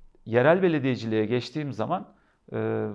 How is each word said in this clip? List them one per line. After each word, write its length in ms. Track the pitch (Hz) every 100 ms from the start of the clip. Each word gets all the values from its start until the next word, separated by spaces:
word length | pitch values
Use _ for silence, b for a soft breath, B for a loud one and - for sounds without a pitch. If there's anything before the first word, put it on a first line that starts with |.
| - _ -
yerel 360 | 120 135 180
belediyeciliğe 640 | 185 156 131 113 113 110 107
geçtiğim 460 | 123 120 151 147
zaman, 420 | 110 113 185 208 b b b -
e, 360 | 113 110 110 107